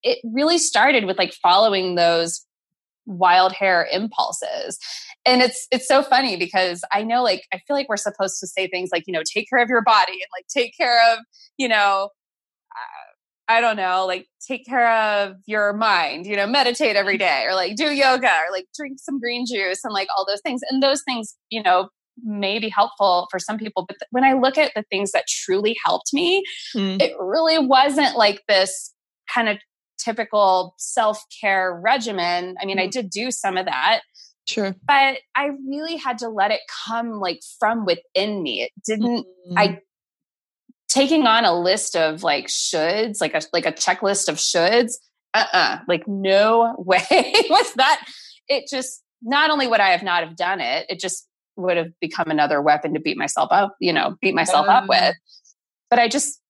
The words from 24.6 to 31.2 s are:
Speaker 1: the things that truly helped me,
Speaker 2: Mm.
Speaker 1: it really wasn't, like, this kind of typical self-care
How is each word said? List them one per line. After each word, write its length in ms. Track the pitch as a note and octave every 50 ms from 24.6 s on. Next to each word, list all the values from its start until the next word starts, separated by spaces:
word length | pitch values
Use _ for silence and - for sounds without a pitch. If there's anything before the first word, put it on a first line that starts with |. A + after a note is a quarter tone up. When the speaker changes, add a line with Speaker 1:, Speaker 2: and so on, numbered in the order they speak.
| D4+ C4 -
Speaker 1:
the 80 | G#3+ G#3+ _
things 220 | G3+ F#3+ G3+ G3
that 140 | - - - -
truly 480 | - - - - F#3 G3 G#3 G#3+ A3+ - -
helped 280 | - F3 - - -
me, 320 | - C#4 F4 E4+ F#4 G4 F#4+ - - - - - -
Speaker 2:
Mm. 240 | A#3 G3 G3 F#3+ G3
Speaker 1:
it 120 | - - - -
really 400 | F#3+ F#3 G#3+ D#4+ D#4+ D#4+ D#4+ D#4+
wasn't, 580 | D4 B3+ C4+ C4 C4 D4 C#4 D4 D4 B3+ -
like, 260 | A#3+ A3 G#3 G3+ G3+ _ -
this 440 | G#3 F#3+ F#3+ F#3+ - - - - _ _ _ _ _ _ _ -
kind 160 | - B3 A3+ A3
of 100 | G#3 G3+ _ _ _ _ _ _ _ -
typical 760 | - A#3 A3 A3+ A3 G#3+ - G#3 G3+ F#3+ F#3 F#3 F3+ F3+ _ _
self-care 1000 | - - - B3+ A3 G#3+ G#3+ G#3+